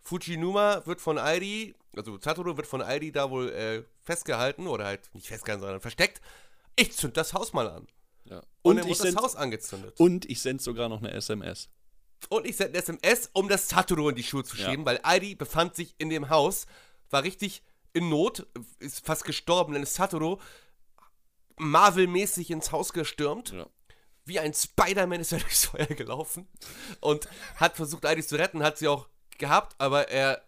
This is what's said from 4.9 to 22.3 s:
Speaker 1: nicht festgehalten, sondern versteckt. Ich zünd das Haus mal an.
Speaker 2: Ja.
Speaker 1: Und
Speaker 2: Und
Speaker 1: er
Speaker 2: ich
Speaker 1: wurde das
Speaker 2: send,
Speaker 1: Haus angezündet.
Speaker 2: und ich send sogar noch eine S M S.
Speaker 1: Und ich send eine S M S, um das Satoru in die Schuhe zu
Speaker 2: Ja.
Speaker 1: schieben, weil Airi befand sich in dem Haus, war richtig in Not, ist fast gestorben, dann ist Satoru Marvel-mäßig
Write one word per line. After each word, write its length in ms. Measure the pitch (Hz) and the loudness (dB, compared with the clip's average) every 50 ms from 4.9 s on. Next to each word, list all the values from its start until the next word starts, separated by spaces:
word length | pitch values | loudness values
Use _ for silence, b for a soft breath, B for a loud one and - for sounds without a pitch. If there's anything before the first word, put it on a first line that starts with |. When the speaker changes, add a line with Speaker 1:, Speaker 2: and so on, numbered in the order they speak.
| 101 101 - - - | -6 -8 -10 -18 -20
Speaker 1:
nicht 140 | 92 - - | -18 -14 -14
festgehalten, 320 | 110 107 - - 107 101 95 | -14 -12 -6 -6 -6 -6 -6
sondern 180 | 98 95 98 | -8 -8 -8
versteckt. 400 | - 117 - - 170 208 - - b b b b b b b b b b b | -8 -12 0 0 0 0 0 -6 b b b b b b b b b b b
Ich 160 | - 247 - - | 4 4 4 2
zünd 200 | - - 139 110 | -4 -4 -2 0
das 160 | 160 160 - - | -2 -2 0 -2
Haus 180 | 196 226 226 - | -4 -4 -2 0
mal 160 | 156 117 104 | -2 -2 -2
an. 180 | 80 82 - - _ _ _ _ _ _ - | -4 -10 -16 -18 _ _ _ _ _ _ -20
Speaker 2:
Ja. 140 | - 98 87 - - _ _ - | -18 -18 -18 -18 -20 _ _ 6
Speaker 1:
Und 100 | 175 196 | 6 6
Speaker 2:
Und 60 | 220 | 6
Speaker 1:
er 60 | - | 4
Speaker 2:
ich 60 | 180 | 0
Speaker 1:
wurde 80 | 175 - | 0 2
das 40 | 208 180 180 | 2 2 2
Speaker 2:
send, 80 | 202 | 2
Speaker 1:
Haus 160 | 233 254 - | 0 0 -2
angezündet. 640 | - 147 127 110 110 - - - 98 98 101 - - | -2 -4 -4 -4 -6 -8 -10 -12 -12 -14 -16 4 6
Speaker 2:
und 280 | 165 180 175 180 - - | 6 6 6 4 -4 -6
ich 120 | 123 - - | -8 -4 -2
send 180 | 131 131 135 - | -4 -4 -4 -6
sogar 260 | 123 120 110 120 117 | -6 -4 -4 -4 -4
noch 100 | 113 107 | -4 -6
eine 140 | 110 104 - | -8 -6 -6
S 160 | 95 - - | -6 -4 -4
M 120 | 107 104 87 | -4 -4 -4
S. 260 | 85 - - - - - _ _ - _ - _ _ - _ - - | -8 -10 -10 -14 -18 -20 _ _ -20 _ -20 _ _ -20 _ -10 -2
Speaker 1:
Und 160 | 185 226 220 | -2 -2 -2
ich 100 | - 214 | -2 -4
send 140 | - 196 190 | -2 -4 -2
eine 80 | - 180 | -2 -4
S 100 | 175 - | -4 -4
M 100 | 165 - - | -6 0 4
S, 280 | 175 233 240 - - - | 4 4 4 0 -2 0
um 140 | 190 190 202 | 0 2 2
das 200 | 202 185 - - | 2 2 2 2
Satoru 400 | - 180 185 - 185 156 147 147 | 2 2 2 4 2 2 2 0
in 80 | 135 | 0
die 60 | 120 117 | 0 -6
Schuhe 220 | - - 139 127 | -4 -4 -4 -4
zu 120 | - - | -6 -8
Speaker 2:
Ja. 120 | 110 101 95 | -4 -2 -2
Speaker 1:
schieben, 140 | 135 139 156 | -2 0 0
weil 140 | 135 123 - - | 0 0 2 4
Airi 320 | 151 175 190 190 202 190 | 4 4 4 4 0 -8
befand 420 | - 147 - - 156 170 180 - | -8 -10 -4 0 0 0 0 0
sich 180 | - 170 - - _ | -8 -10 -10 -8 _
in 100 | 156 156 | -4 -2
dem 180 | 160 156 139 127 | -2 -4 0 4
Haus, 360 | 160 156 143 175 190 - - b b b b b b b b _ | 4 4 6 4 2 -2 -6 b b b b b b b b _
war 120 | - 139 139 | 0 0 0
richtig 400 | 180 185 - 208 196 - - _ _ _ _ _ _ _ | 0 -4 -4 -6 -6 -6 -10 _ _ _ _ _ _ _
in 160 | 165 175 170 | 0 2 2
Not, 380 | 156 147 175 240 - - - - - 123 120 - - _ | 4 4 4 2 0 -4 -14 -12 -14 -16 -16 -16 -18 _
ist 260 | - 147 - - - | -14 -12 -12 -10 -4
fast 180 | - 160 151 - | -2 -2 -2 -2
gestorben, 500 | - 147 - - - 170 180 170 151 147 | -6 -6 -6 0 2 4 4 4 2 0
dann 80 | 143 143 | -2 -2
ist 120 | - - | -4 0
Satoru 440 | - 185 190 180 156 156 165 190 196 B B B B B B B B - _ - _ _ - _ _ _ _ _ _ _ _ - | 0 0 0 0 -2 -2 -2 -2 -4 B B B B B B B B -20 _ -20 _ _ -20 _ _ _ _ _ _ _ _ -10
Marvel-mäßig 960 | - 160 151 147 170 196 208 175 185 185 180 180 180 202 196 | -6 -4 4 8 10 10 10 8 6 2 4 4 0 0 0